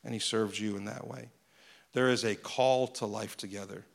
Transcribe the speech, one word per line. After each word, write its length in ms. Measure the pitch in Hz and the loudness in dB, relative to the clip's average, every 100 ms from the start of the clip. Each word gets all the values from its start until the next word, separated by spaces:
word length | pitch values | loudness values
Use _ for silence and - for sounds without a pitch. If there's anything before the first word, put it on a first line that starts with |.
and 100 | - | -8
he 60 | 113 | -4
served 380 | - 113 107 95 | -2 0 0 -2
you 180 | 107 101 | -4 -4
in 80 | 101 | -6
that 220 | 110 - | -10 -10
way. 240 | 127 117 _ _ _ - - _ | -12 -14 _ _ _ -20 -20 _
There 140 | 127 127 | 4 6
is 160 | 120 | 6
a 120 | 113 101 | 2 -2
call 520 | - - 131 127 127 | -4 2 4 4 2
to 180 | - 110 | -2 -4
life 300 | 107 107 - | -4 -8 -8
together. 500 | 101 101 98 98 - | -10 -8 -10 -12 -16